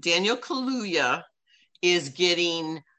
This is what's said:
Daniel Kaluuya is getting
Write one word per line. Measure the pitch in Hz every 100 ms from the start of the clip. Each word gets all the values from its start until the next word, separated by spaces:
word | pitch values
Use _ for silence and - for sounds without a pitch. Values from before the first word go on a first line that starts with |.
Daniel | 175 170 202 240
Kaluuya | - 277 262 254 202 165 127 139 - _ _ _ _ _
is | 175 175 139
getting | 139 180 170 170 165 160 160 -